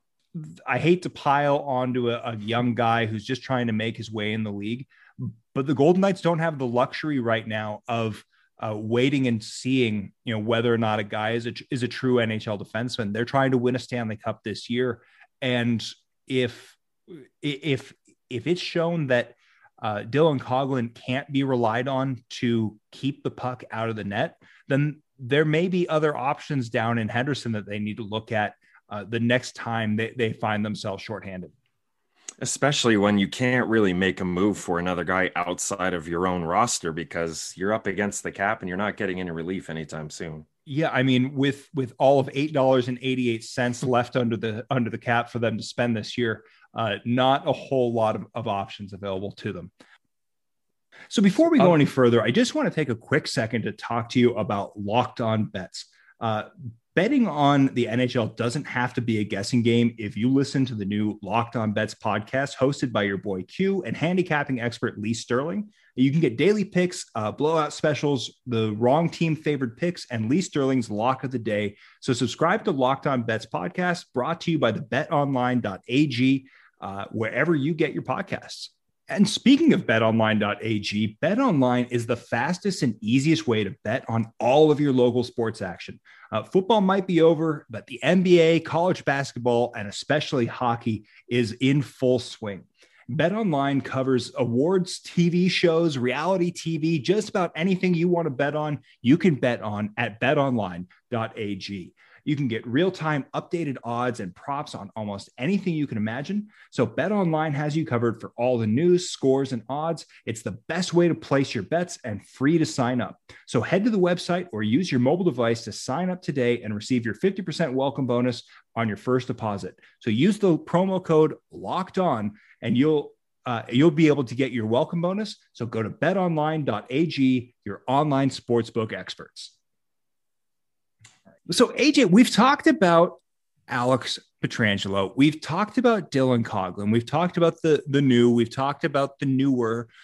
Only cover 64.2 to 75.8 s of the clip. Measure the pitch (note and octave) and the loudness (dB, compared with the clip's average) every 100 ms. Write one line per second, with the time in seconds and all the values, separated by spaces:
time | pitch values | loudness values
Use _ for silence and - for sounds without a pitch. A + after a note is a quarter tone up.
64.2 | F3 D3 C#3+ B2 A#2 - A2+ - G#2+ A#2 | 0 -2 -2 -4 -4 -4 -6 -4 -4 -4
65.2 | - B2 D#3 G#3 G#3 _ _ B2 C3+ D#3+ | -2 -2 -2 -6 -8 _ _ 0 2 4
66.2 | D3 A2+ F3+ G#3 G3+ F3+ F3+ - - A2+ | 0 2 2 2 0 0 0 -4 -10 -6
67.2 | G#2+ A2+ D3+ D#3+ D3+ - D#3 C#3 D3 C3 | -6 -2 0 2 0 -2 -2 0 0 0
68.2 | - _ B2+ A2+ A2 G#2+ A#2+ D3+ E3 - | -4 _ -4 -2 0 2 4 4 2 0
69.2 | E3 D#3 D#3 D3 A#2+ A2+ F3 F3 - A#2 | -2 0 -2 -2 -4 -4 -4 -4 -8 -4
70.2 | A2 E3+ F3+ D3+ C3+ C3 A2 G#2 B2 B2+ | 0 0 0 -2 0 0 -2 -2 0 0
71.2 | C3 B2+ A2 G#2 G#2 - - _ - A#2+ | -4 -6 -2 -2 -2 -6 -20 _ -2 0
72.2 | B2+ - E3 G3 G#3+ C3+ B2+ C3+ D3+ B2+ | 0 0 0 2 -2 0 0 0 -2 -2
73.2 | A2+ A2 - D3+ F3+ - F3+ F3 - B2+ | -2 -4 -4 -6 -6 -4 -4 -4 -6 -4
74.2 | C3+ E3+ E3+ D#3 A#2 G#2 - B2+ - D3+ | -4 -4 -2 2 0 0 -4 -4 0 0
75.2 | C#3 C3 B2 B2 G#2+ F#2+ | 0 0 0 0 -2 -8